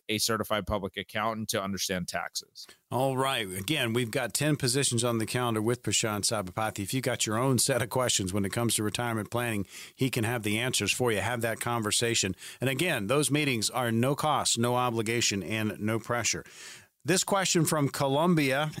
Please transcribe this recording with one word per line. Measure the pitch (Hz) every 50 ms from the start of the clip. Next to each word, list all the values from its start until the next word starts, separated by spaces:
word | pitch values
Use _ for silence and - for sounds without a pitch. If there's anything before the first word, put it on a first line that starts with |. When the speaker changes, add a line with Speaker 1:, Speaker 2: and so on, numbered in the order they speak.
| - -
Speaker 1:
a | 110
certified | 107 - - 113 107 104 - 107 104 95
public | - 107 104 92 92 -
accountant | 101 95 - - 110 107 113 113 110 110
to | - - 107
understand | 98 98 98 90 - - 95 90 87
taxes. | - - 87 82 - - - - - - - - - - _ _ -
Speaker 2:
All | 117 120 135 135 131
right. | 127 131 135 135 123 110
Again, | 95 92 98 98 - 156 147 127 117 113
we've | 123 127 110
got | - 139 123 110 -
ten | - 147 151 147
positions | - - 123 117 143 135 - 120 113 117
on | 123 117 113
the | 107
calendar | - - 123 123 120 110 107
with | 107 113 123 - -
Prashant | 110 98 - - 113 107 101
Sabapathy. | 95 - 117 104 98 92 90 113 110 107 - -
If | 98 90 -
you | 131
got | 123 127 120 - -
your | 117 107
own | 113 131 135 131 113
set | - - 135 120 123
of | 104
questions | - 127 127 120 - - 101 90 92
when | 104 98
it | 95
comes | - 117 120 113 -
to | -
retirement | 107 104 - - 120 120 113 110 101 -
planning, | - 120 120 120 110 101 95 - - - - - -
he | - 131 131
can | - 127 110
have | 110 127 120
the | 101 107 104
answers | 110 123 131 - - 104 92
for | - - 127 120
you. | 110 98
Have | 92 110 123 117
that | 113 117 110 -
conversation. | - 120 120 117 107 104 - - 120 117 117 - - 98 92 - - - - -
And | 120 131
again, | 135 127 170 185 156 117 98
those | 98 131 147 147 120
meetings | 139 147 151 139 127 113 101 -
are | - 120 127 117
no | 113 113 117 135 147
cost, | - - 156 143 120 98 - -
no | 120 117 120 123
obligation, | 123 123 123 113 113 110 104 117 120 110 - 104 98 87
and | 78 107 110 110 107 95 -
no | 101 107 113 113
pressure. | 113 - 120 120 110 - - - - - - - - - - - - _ _ _ -
This | 127 180 190 -
question | - 202 196 185 - - 180 156
from | - 170 156 143 127
Colombia, | - - 143 139 135 143 165 180 180 160 147 131 131 139 151 156 - -